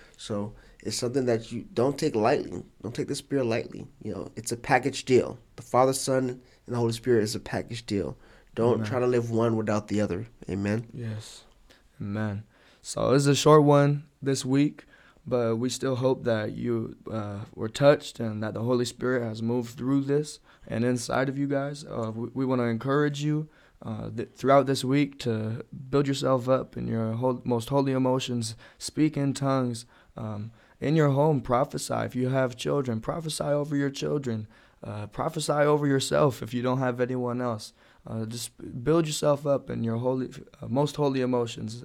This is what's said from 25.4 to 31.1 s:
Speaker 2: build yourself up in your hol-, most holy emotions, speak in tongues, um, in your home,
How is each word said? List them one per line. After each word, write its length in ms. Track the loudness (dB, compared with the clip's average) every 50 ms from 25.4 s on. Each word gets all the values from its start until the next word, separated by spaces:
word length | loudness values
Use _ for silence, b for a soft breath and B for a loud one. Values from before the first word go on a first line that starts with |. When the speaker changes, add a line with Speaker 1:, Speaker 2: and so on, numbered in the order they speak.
| -2 -4 -6 -6 -10 -12 -14 -16 -10 0
Speaker 2:
build 180 | 0 2 2 2
yourself 420 | 0 0 2 2 2 2 4 2
up 260 | 2 2 2 -4 -8
in 120 | -6 -4 -2
your 260 | -2 -2 -2 -2 -2
hol-, 280 | 0 0 0 0 0 -2
most 240 | 0 0 0 0 0
holy 240 | 2 2 2 2 2
emotions, 640 | 2 2 2 2 0 0 -2 -2 -2 -4 -4 -8 B B B B B
speak 380 | -12 -8 0 2 2 2 2
in 180 | 0 -2 -2 -2
tongues, 520 | 0 0 0 2 2 0 -2 -4 -6 -10 b b b b b b -10
um, 340 | -8 -8 -8 -8 -10 -10 b b b b b b
in 140 | -2 2 4
your 140 | 4 6
home, 300 | 4